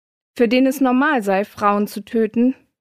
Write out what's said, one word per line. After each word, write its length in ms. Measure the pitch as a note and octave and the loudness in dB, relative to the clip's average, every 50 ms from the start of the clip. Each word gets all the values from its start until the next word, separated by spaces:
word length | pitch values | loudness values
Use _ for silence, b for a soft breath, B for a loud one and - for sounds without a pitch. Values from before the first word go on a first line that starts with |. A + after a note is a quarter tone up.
| _ _ _ _ _ _ - | _ _ _ _ _ _ -2
für 140 | - A#3+ | -2 0
den 180 | G#3+ B3 B3+ C4 | 2 2 2 2
es 140 | C4 C4 C#4 | 2 0 0
normal 440 | C4+ B3+ B3 B3+ C#4+ D#4 D4 A#3+ G3 | 0 0 2 2 2 2 0 0 0
sei, 200 | G3+ F#3+ F#3+ G#3+ | 0 -2 -2 -2
Frauen 440 | - - - G#3+ G3+ G3+ G#3 G#3 | -4 -6 -2 0 0 0 0 -2
zu 180 | G3+ - G#3+ G3+ | -4 -6 -12 -12
töten, 500 | - - A3+ A3 G#3 - A#3 A#3+ B3+ C4+ _ _ _ _ _ | -6 -4 -2 -2 -2 0 0 0 0 0 _ _ _ _ _